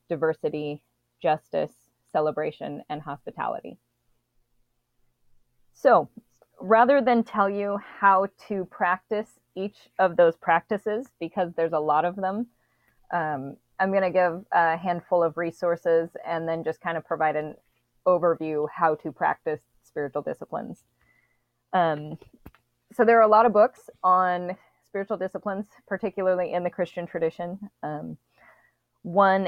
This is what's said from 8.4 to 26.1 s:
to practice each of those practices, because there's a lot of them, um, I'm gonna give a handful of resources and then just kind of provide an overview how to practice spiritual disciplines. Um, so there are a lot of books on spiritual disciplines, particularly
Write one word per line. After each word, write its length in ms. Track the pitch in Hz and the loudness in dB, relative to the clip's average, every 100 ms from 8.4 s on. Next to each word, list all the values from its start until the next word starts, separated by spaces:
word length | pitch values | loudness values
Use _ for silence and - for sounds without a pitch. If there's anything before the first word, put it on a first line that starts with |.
| - | -8
to 180 | 202 180 | -6 -6
practice 720 | - 180 185 - 214 220 _ _ 185 | -4 -2 -2 -4 -6 -6 _ _ -10
each 340 | 202 - _ - | -10 -10 _ 0
of 160 | 185 170 | 2 4
those 220 | 170 165 | 4 4
practices, 680 | - 165 - 208 - 214 277 - | 0 0 0 -6 -4 -6 -8 -12
because 320 | 165 - 175 | -8 -4 -4
there's 200 | 170 165 | -2 -2
a 60 | 160 | -2
lot 260 | 151 151 175 | 0 0 0
of 100 | 190 | -2
them, 320 | 190 208 240 _ _ _ _ _ - | -4 -4 -8 _ _ _ _ _ -8
um, 460 | 175 156 143 139 - _ - | -6 -4 -6 -8 -14 _ -4
I'm 120 | 190 | -2
gonna 200 | 196 185 | 0 0
give 340 | 180 180 170 - | 2 0 -2 -2
a 260 | 175 165 165 | 0 2 0
handful 440 | 180 175 - 180 | -4 -6 -2 0
of 160 | 165 156 | 0 -2
resources 720 | 170 - 175 165 175 165 165 - - | -6 -4 -2 -2 2 2 0 -6 -8
and 220 | 165 165 | -6 -4
then 160 | 165 | -4
just 160 | 156 160 | -6 -6
kind 180 | 175 165 | -6 -8
of 80 | - | -6
provide 300 | 156 156 151 | -2 -2 -2
an 200 | 151 - _ _ _ _ - | -6 -10 _ _ _ _ 0
overview 600 | 175 170 156 160 151 151 | 2 2 0 -2 -4 -4
how 220 | - 170 156 | 0 0 0
to 160 | 165 | -6
practice 500 | - 160 151 - 151 _ _ | -4 -4 -2 -6 -8 _ _
spiritual 380 | _ - 143 147 | _ -8 -6 -6
disciplines. 600 | 143 - - - - - _ _ _ _ _ _ _ _ _ | -8 -10 -10 -12 -12 -16 _ _ _ _ _ _ _ _ _
Um, 440 | 185 170 151 151 160 - _ - - _ _ _ | -2 0 -2 -8 -16 -18 _ -20 -20 _ _ _
so 100 | - | 0
there 140 | 233 233 | 4 6
are 60 | |
a 40 | 220 | 8
lot 180 | 214 233 | 6 6
of 80 | |
books 360 | 208 220 - - - | 6 4 2 -20 -4
on 520 | 185 185 185 180 180 190 _ _ _ | 2 4 2 0 -2 -8 _ _ _
spiritual 320 | 202 196 202 | -8 -6 -4
disciplines, 480 | 190 - 208 190 208 _ - | -6 -6 -6 -6 -8 _ -8
particularly 640 | 190 202 | -6 -6